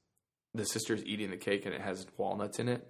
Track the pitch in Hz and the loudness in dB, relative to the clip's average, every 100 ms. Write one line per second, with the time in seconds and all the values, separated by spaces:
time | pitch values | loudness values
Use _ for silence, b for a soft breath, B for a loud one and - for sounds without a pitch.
0 | _ _ _ _ _ 113 101 110 - 107 | _ _ _ _ _ -2 0 0 2 0
1 | - 107 101 90 - 98 101 90 101 92 | 0 -2 -2 -2 2 2 2 -2 -2 -4
2 | 95 - 98 98 104 - 120 123 - | -4 -2 0 0 -2 0 2 0 -2